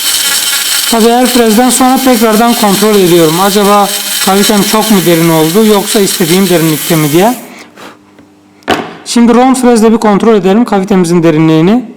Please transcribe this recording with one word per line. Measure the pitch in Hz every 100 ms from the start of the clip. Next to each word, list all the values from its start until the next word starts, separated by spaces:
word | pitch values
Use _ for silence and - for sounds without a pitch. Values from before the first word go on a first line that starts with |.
| - - - 277 - - - - -
Tabii | 226 226
her | 240 247
frezden | 240 226 214 254
sonra | 226 254 262
tekrardan | 254 233 226 214 240
kontrol | - 208 190 214 208
ediyorum. | 180 170 160 170
Acaba | 202 202 202 208 196 - - - 196
kavitem | 196 202 208 -
çok | 220 214
mu | 196 165
derin | 165 170
oldu | 160 156 196 220
yoksa | 202 208 220
istediğim | 196 - 160 180 190
derinlikte | 175 160 151 - 165
mi | 147
diye. | 165 214 254 - - - - - - _ - - _ _ _ - - - - -
Şimdi | 240 233
rond | 240 254 254
frezle | 247 233 220
bir | 226
kontrol | 220 196 220 214
edelim | 185 214 240
kavitemizin | 202 190 185 170 175
derinliğini. | 165 156 160 160 170 247 -